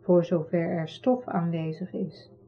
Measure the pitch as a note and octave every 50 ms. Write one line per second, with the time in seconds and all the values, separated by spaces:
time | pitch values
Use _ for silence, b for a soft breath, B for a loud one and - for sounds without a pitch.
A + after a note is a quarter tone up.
0 | - - F3+ F3 E3+ - F#3 E3+ D#3 - - F3 E3 - F#3 E3+ D#3+ D#3 - -
1 | - C4 B3+ B3 - - - F#3+ E3+ E3+ E3 E3 D#3+ D#3+ D#3 - F#3 - - -
2 | F#3+ D#3+ - - - - - - -